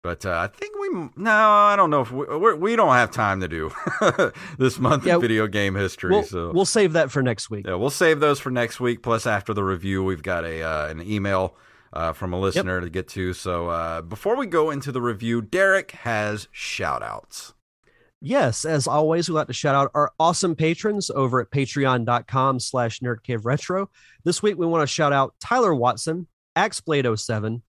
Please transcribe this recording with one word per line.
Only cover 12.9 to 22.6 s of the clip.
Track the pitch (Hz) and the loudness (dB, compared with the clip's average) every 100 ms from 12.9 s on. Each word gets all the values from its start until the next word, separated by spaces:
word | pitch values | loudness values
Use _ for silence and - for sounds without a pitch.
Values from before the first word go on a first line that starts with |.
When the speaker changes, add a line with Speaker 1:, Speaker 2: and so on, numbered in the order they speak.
| 85 87 | -6 -8
Speaker 1:
to. | - 92 | -6 -6
So, | 90 95 87 85 | -6 -6 -4 -4
uh, | 85 82 82 | -4 -4 -8
before | 82 107 196 247 | -10 -6 -2 -2
we | 240 | 0
go | 165 156 | 0 0
into | 143 139 | -2 -6
the | 127 | -4
review, | 120 107 113 117 | -4 -4 -2 -2
Derek | 107 180 196 190 - | -2 0 4 2 0
has | - 123 110 107 107 - | -10 -4 -2 -2 -4 -10
shout | - - - 90 64 | -14 -10 -4 -4 -4
outs. | 53 52 - - - _ _ _ _ _ _ _ | -6 -10 -14 -18 -18 _ _ _ _ _ _ _
Speaker 2:
Yes, | 131 262 135 110 | -2 2 2 0
as | 156 156 127 | -2 -2 0
always, | 143 156 165 170 | 2 2 2 0
we'd | |
like | 156 147 | -2 -2
to | |
shout | 131 151 | -2 2
out | 139 139 | 2 2
our | 147 147 _ | 2 0 _
awesome | 160 175 185 | 0 2 -2
patrons | 156 160 165 214 208 185 | 0 0 0 -2 -2 -4
over | 139 131 127 | 0 2 2
at | 117 | 0
patreon | 143 131 - 135 127 | -2 -2 0 2 2
dot | 117 120 - | 2 -2 0
com | 135 131 127 | 0 2 0